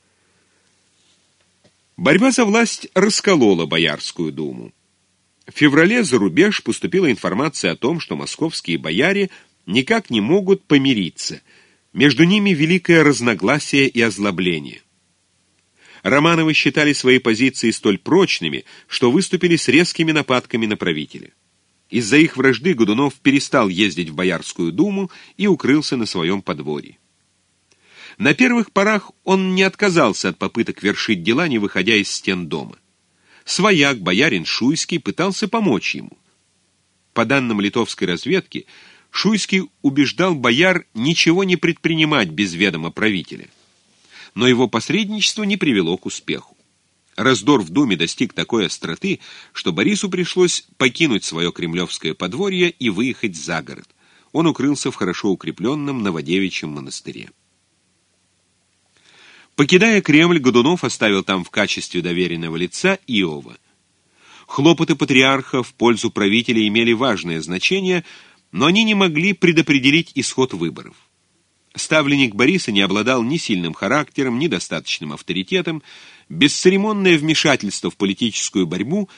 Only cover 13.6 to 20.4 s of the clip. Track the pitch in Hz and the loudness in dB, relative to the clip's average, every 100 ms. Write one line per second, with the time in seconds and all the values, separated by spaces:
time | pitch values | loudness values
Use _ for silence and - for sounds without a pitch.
13.6 | - 143 135 117 117 92 101 87 90 80 | 0 0 2 2 0 0 -2 -2 -2 -2
14.6 | 69 55 _ _ _ _ _ _ _ _ | -6 -16 _ _ _ _ _ _ _ _
15.6 | _ _ _ - 95 135 160 170 160 151 | _ _ _ -10 -2 2 2 2 0 0
16.6 | 147 151 147 143 127 127 123 110 131 - | 0 0 0 2 4 4 2 2 0 0
17.6 | 117 107 110 98 - 160 185 - 82 69 | -2 0 0 0 0 2 2 -2 -4 -6
18.6 | - - - - 123 147 185 180 180 165 | -10 -20 -12 0 2 2 0 0 2 0
19.6 | - 135 175 - 160 156 139 127 | 2 2 2 0 0 0 0 -2